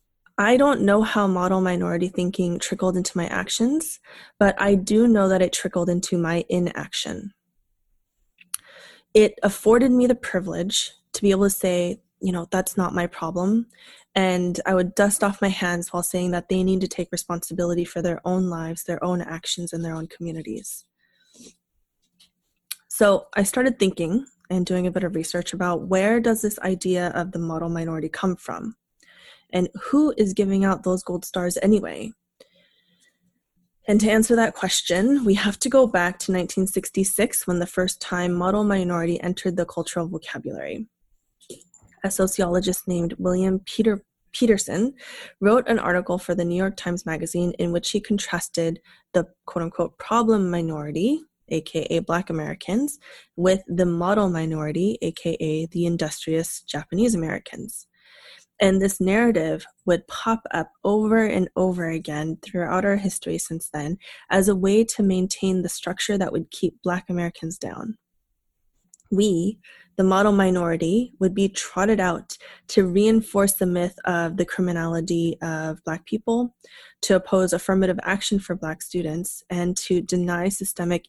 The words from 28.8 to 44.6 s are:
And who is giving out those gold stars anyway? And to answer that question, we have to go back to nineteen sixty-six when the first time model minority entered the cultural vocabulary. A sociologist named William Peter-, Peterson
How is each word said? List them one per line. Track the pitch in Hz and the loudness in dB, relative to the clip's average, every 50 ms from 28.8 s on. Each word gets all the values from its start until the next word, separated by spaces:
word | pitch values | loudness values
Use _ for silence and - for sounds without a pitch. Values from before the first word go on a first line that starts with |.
| _ _ _ _ _ _ _ - - - - _ _ _ | _ _ _ _ _ _ _ -20 -20 -20 -20 _ _ _
And | - 180 180 - - - - - | -2 -2 -2 -2 -4 -8 -4 0
who | 277 294 311 285 - | 2 4 4 4 4
is | - 214 190 190 | 2 0 2 2
giving | - 202 196 196 196 196 | 0 0 2 2 2 4
out | 196 185 - | 2 2 0
those | - 185 185 185 - | 0 -2 -2 -2 -2
gold | - 180 175 - | -4 -6 -6 -6
stars | - - 185 180 180 170 - | -6 -6 -4 -2 -2 -2 0
anyway? | - 202 214 196 - 82 71 - - 220 - _ _ _ _ - - _ _ _ _ _ _ _ _ _ _ _ _ _ _ _ _ _ _ _ _ _ _ _ _ _ _ _ _ | 4 4 4 4 2 -2 -8 -10 -12 -12 -14 _ _ _ _ -20 -20 _ _ _ _ _ _ _ _ _ _ _ _ _ _ _ _ _ _ _ _ _ _ _ _ _ _ _ _
And | 214 208 214 | 2 4 4
to | 214 208 | 6 6
answer | 220 220 220 - 233 | 6 4 4 4 4
that | 233 226 214 - | 4 4 2 0
question, | - 190 185 - - - - 170 185 214 262 285 277 240 | -4 -4 -2 -2 -2 0 0 0 2 4 4 4 4 4
we | 202 196 | 4 4
have | 202 - 208 - - | 4 2 0 -2 -2
to | - 262 | 0 4
go | 269 269 254 | 6 6 6
back | 226 - 180 175 180 180 - | 6 4 2 0 0 -2 -4
to | - - | -2 -2
nineteen | 185 180 175 - - 196 185 | 0 0 -2 -2 -2 -2 -2
sixty-six | 185 - 185 - - - 196 190 - - 196 220 - - - - | 0 -2 -4 -6 -2 -2 -2 0 0 0 0 0 0 0 -2 -2
when | 180 175 170 | -2 -2 -2
the | 175 | -2
first | - - 185 180 190 - - | -2 -2 -2 -2 -2 -4 -8
time | - - 185 175 175 180 180 | -8 -6 -4 -2 -2 0 0
model | 175 180 190 202 208 208 | 0 0 2 2 2 2
minority | 202 196 190 180 180 175 170 165 170 170 - | 2 2 0 0 0 -2 -2 0 -2 -2 -2
entered | - 175 185 - - 185 175 | -4 -4 -4 -4 -4 -4 -2
the | 180 170 | -2 -4
cultural | - - 175 165 - - 175 165 | -4 -6 -8 -8 -6 -6 -6 -4
vocabulary. | 175 165 156 - - - 117 - - - 71 69 73 - - 220 - _ _ _ _ _ _ _ _ _ _ _ - - - _ _ _ _ _ _ _ _ - | -4 -6 -10 -10 -12 -12 -10 -10 -10 -10 -8 -8 -8 -8 -10 -12 -14 _ _ _ _ _ _ _ _ _ _ _ -20 -20 -20 _ _ _ _ _ _ _ _ -6
A | 190 | -4
sociologist | - - 190 185 - - 185 175 175 185 196 190 180 - - | 0 0 0 0 0 0 0 0 0 0 0 -2 -4 -4 -4
named | 185 180 170 170 175 - - | -4 -2 -2 -2 -4 -4 -4
William | 185 180 180 185 190 190 185 190 | -2 0 0 2 2 0 0 -2
Peter-, | - - - - 220 226 202 202 - _ _ _ _ _ | -4 -4 -2 0 0 2 0 -2 -4 _ _ _ _ _
Peterson | - - 247 226 202 190 | -4 2 4 4 4 2